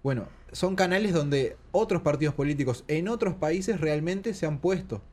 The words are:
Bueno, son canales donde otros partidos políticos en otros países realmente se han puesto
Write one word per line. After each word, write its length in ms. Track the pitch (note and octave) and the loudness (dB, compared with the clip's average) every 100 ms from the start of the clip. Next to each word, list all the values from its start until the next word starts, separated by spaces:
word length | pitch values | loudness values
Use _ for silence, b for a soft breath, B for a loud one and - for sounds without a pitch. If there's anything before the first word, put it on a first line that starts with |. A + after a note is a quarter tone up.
Bueno, 240 | C3+ B2+ F#2+ - - | 0 -2 -4 -14 -16
son 240 | - F#3 | -2 -2
canales 380 | F#3 F#3 F#3+ G#3 | 2 2 2 2
donde 440 | E3+ C#3+ C#3 B2+ - - | 2 2 2 0 -4 -2
otros 300 | F#3 A3 F3 | 0 2 2
partidos 340 | D3+ C#3+ D3+ | 2 2 0
políticos 480 | C#3+ C#3+ D3 B2+ A#2 - | 0 0 0 0 -2 -2
en 200 | D3+ F#3 | -2 0
otros 260 | A#3 G3 | 0 -2
países 440 | - D#3 F3+ F#3+ F#3+ | 0 0 0 0 0
realmente 520 | D#3 D3+ E3 G3 A3+ | 0 0 0 -2 -4
se 120 | F#3+ | -4
han 140 | D#3 C#3+ | -2 0
puesto 420 | F3 F#3 - G#2 - | 0 0 -2 -10 -10